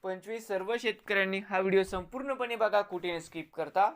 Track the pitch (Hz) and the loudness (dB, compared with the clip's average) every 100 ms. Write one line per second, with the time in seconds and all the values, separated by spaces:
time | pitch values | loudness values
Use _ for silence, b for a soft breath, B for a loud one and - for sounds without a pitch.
0 | 190 185 196 226 220 190 185 240 220 208 | -6 -6 -8 -12 -4 -4 -2 -2 -2 -4
1 | - 202 190 190 208 190 190 190 185 190 | 0 2 2 0 -2 0 4 4 2 -4
2 | 175 262 269 262 240 233 214 208 202 180 | -6 -8 -6 -4 -4 0 2 4 2 -4
3 | 180 170 160 165 156 - 151 185 208 | -4 -4 -6 -12 -10 -6 -2 4 4